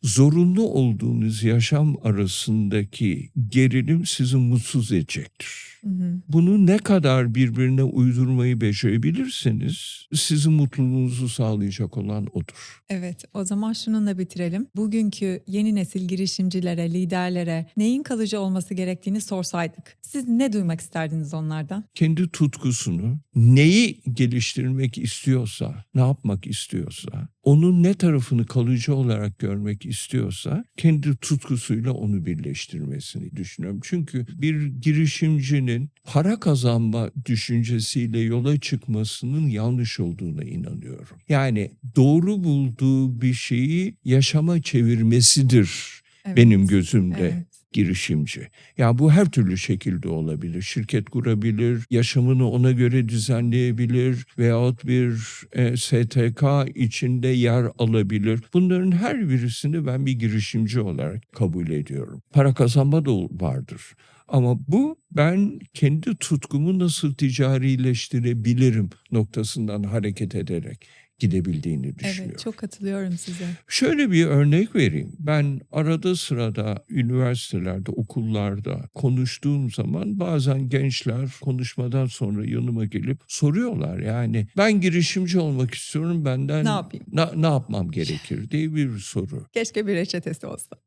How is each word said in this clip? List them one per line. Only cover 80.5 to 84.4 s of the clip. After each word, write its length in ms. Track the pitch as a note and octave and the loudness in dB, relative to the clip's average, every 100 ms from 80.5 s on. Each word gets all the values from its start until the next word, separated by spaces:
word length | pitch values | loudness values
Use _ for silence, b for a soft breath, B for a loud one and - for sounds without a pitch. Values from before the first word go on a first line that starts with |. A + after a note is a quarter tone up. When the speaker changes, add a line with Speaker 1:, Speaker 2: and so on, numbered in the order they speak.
| C3+ C3 | 0 0
Speaker 1:
gençler 640 | C3+ C#3 B2 - A2+ C3+ - | 0 0 -2 -4 -4 -6 -6
konuşmadan 640 | C#3 B2+ B2 - B2 C3 B2+ | -6 -4 -4 -6 -4 -2 -2
sonra 400 | - G#2 G#2 A2 | -4 -4 -4 -4
yanıma 340 | A#2 B2 A#2 | -4 -2 -2
gelip 360 | G#2 G#2 - C#3 _ | -4 -4 -4 -6 _
soruyorlar. 680 | - D3 D#3+ A#3+ F#3+ D2+ F#2 | -2 0 2 -2 -2 -4 -4
Yani, 480 | G#2+ A2+ A#2 A2+ | -4 -2 -2 -2